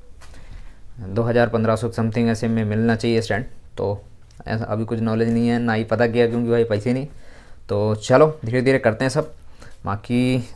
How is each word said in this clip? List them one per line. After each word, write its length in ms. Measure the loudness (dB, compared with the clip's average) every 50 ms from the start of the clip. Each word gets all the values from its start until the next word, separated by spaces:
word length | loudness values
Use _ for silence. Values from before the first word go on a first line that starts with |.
| -18 -20 -18 -18 -18 -18 -16 -16 -16 -14 -14 -14 -14 -16 -16 -16 -16 -16 -14 -14
दो 220 | -10 -6 -2 0
हज़ार, 280 | 0 2 4 4 4 4
पन्द्रह 260 | 2 2 2 2 2
सौ 160 | 2 0 -2
समथिंग 380 | -2 0 -2 0 2 2 2 2
ऐसे 180 | 2 0 0
में 160 | 0 0 0 0
मिलना 300 | 0 0 2 2 2 2
चाहिए 260 | 2 2 2 2 2
स्टैंड। 240 | 0 0 -2 -4 -4 -6 -10 -14 -18 -14 -8
तो 240 | -4 -4 -4 -4 -4 -8 -16 -20 -20 -20 -20 -20 -12 -6
ऐसा 180 | -4 -4 -4 -2
अभी 200 | -4 -4 -4 -2
कुछ 140 | -2 -2 -2
नॉलेज 300 | 0 0 2 2 2 2
नहीं 180 | 2 2 2
है, 120 | 2 2 2
ना 140 | 0 0 0
ही 100 | 0 0
पता 240 | 0 2 2 2
किया, 200 | 2 4 4 2
क्योंकि 220 | 2 2 0 0 2
भाई 140 | 2 2 2
पैसे 300 | 2 0 0 0 0 -2
नहीं। 140 | -2 -2 -6 -10 -16 -16 -18 -18 -18 -18 -18 -18 -14 -8 -4
तो 240 | -2 0 0 0 0
चलो 300 | -2 2 6 6 8 8 6 4 -2 -6
धीरे 160 | -2 0 2
धीरे 180 | 4 4 4 4
करते 260 | 4 2 2 2 0
हैं 40 | 0
सब। 240 | 0 -2 -4 -4 -6 -18 -18 -18 -18 -18 -18 -18 -16 -10 -6
बाकी 640 | -6 -6 -6 -4 -2 0 2 2 2 2 0 -2 -4 -8